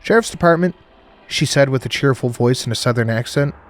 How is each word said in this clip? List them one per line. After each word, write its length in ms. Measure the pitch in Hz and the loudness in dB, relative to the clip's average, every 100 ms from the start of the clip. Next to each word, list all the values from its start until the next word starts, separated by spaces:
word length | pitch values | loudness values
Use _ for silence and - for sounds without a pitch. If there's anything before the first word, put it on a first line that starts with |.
Sheriff's 300 | - 220 226 | 2 0 0
Department, 440 | - 170 170 180 - _ _ _ _ - | 0 2 4 0 -4 _ _ _ _ -10
she 200 | - 151 | -4 0
said 220 | - 139 | 2 2
with 180 | 131 120 | 2 -4
a 20 | |
cheerful 400 | - 139 131 127 | -2 0 0 -2
voice 360 | 117 120 123 | 0 0 0
and 80 | - | -2
a 40 | 120 | -4
southern 340 | - 120 113 | -2 0 0
accent. 440 | 113 113 - 143 - | -2 -2 -2 -2 -4